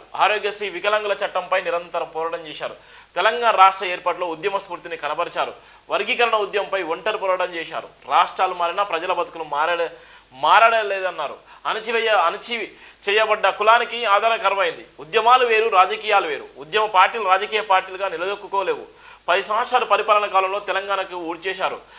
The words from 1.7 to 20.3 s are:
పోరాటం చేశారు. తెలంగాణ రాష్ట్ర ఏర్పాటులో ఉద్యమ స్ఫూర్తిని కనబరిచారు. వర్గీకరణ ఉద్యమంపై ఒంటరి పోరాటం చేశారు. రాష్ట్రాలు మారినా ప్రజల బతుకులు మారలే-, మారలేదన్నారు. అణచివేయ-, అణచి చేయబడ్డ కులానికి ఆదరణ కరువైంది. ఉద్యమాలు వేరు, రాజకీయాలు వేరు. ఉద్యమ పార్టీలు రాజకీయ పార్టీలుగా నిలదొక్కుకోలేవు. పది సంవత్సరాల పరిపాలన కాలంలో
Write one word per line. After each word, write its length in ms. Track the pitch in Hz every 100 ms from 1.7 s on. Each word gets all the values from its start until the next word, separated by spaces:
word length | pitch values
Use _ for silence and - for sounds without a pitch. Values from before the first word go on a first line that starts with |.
| 170 175 170 160
పోరాటం 320 | 160 165 165 156
చేశారు. 460 | 147 131 104 - - -
తెలంగాణ 400 | 175 208 240 233
రాష్ట్ర 300 | 190 190 190
ఏర్పాటులో 420 | 190 180 180 175 175
ఉద్యమ 320 | 160 196 196
స్ఫూర్తిని 380 | 185 170 170 165
కనబరిచారు. 580 | 147 156 165 170 127 - - - -
వర్గీకరణ 440 | 170 208 226 233
ఉద్యమంపై 480 | 220 196 196 190 190
ఒంటరి 360 | 160 165 220 214
పోరాటం 360 | 185 185 175
చేశారు. 340 | 170 156 135 - - 120
రాష్ట్రాలు 460 | 156 180 - 185
మారినా 280 | 180 170 190
ప్రజల 300 | 196 165 185
బతుకులు 320 | 175 170 165
మారలే-, 460 | 151 143 160 170 160 - - - -
మారలేదన్నారు. 1080 | 131 151 202 226 226 202 196 185 165 135 107 - - 147
అణచివేయ-, 500 | 208 214 226 226 202
అణచి 560 | 170 196 220 226 180 - - - 202
చేయబడ్డ 400 | 214 214 208 196
కులానికి 560 | 180 214 233 226 233
ఆదరణ 320 | 220 202 226 226
కరువైంది. 500 | 190 196 175 127 - -
ఉద్యమాలు 460 | 151 220 226 254 240
వేరు, 220 | 220 226
రాజకీయాలు 600 | 185 190 214 208 202 165
వేరు. 200 | 127 107 127
ఉద్యమ 280 | 151 208 214
పార్టీలు 380 | 185 202 233
రాజకీయ 360 | 190 190 208 214
పార్టీలుగా 480 | 196 190 190 190 196
నిలదొక్కుకోలేవు. 800 | 165 185 202 190 196 175 135 104 - - - -
పది 140 | 185
సంవత్సరాల 420 | 202 214 240 247
పరిపాలన 420 | 220 202 208 208
కాలంలో 340 | 202